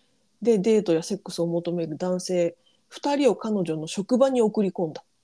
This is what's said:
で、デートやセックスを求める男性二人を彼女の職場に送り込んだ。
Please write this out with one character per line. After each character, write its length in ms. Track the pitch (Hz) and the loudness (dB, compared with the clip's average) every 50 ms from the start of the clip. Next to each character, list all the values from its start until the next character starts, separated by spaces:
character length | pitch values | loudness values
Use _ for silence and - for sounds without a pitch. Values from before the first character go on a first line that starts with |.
| _ _ _ _ _ _ _ _ | _ _ _ _ _ _ _ _
で、 160 | 202 240 226 196 | 0 2 2 4
デ 240 | 180 233 220 214 | 4 4 4 4
ー 20 | 214 | 4
ト 100 | 190 165 | 2 0
や 100 | 160 170 | 0 0
セ 120 | - 208 | -2 -6
ッ 60 | 185 | -8
ク 100 | - 190 | -8 -8
ス 100 | - - | -6 -4
を 60 | 170 170 | -2 -2
求 240 | 170 170 170 170 | -2 -2 -2 -2
め 140 | 170 175 165 | -4 -4 -4
る 100 | 156 151 139 | -6 -6 -6
男 220 | 180 180 185 180 | -4 -4 -4 -4
性 360 | 185 - 180 175 170 170 - _ _ _ _ _ _ _ | -4 -2 0 0 0 0 -2 _ _ _ _ _ _ _
二 240 | - - - 285 294 | -14 -6 -2 0 2
人 140 | 277 294 240 | 4 4 4
を 60 | 190 - | 2 2
彼 180 | - 220 214 | 0 -2 -2
女 220 | 208 175 160 156 156 | 0 0 -2 -2 -4
の 100 | 156 160 | -6 -6
職 300 | - 202 190 - 254 226 | -6 -6 -2 0 2 2
場 120 | 269 269 | 4 4
に 120 | 262 247 | 4 2
送 220 | 220 208 214 220 214 | 2 2 2 0 0
り 80 | 185 | 0
込 180 | - - 180 156 | -2 -2 -4 -6
ん 40 | 139 | -6
だ。 120 | - - _ _ _ | -10 -16 _ _ _